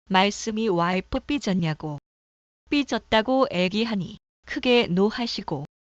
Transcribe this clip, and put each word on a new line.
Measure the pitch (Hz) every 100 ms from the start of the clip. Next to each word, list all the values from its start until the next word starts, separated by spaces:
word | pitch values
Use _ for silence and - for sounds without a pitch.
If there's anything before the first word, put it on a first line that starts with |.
| _
말씀이 | 185 202 - 226 214 226
와이프 | 170 170 185 - 262
삐졌냐고, | - 285 - 185 165 151 156 147 _ _ _ _ _ _ _
삐졌다고 | 294 269 226 - 220 220 262 262
애기하니 | 175 185 208 226 208 151 - _ _ -
크게 | 294 254 240 -
노하시고, | 180 208 233 233 - 190 143 147 _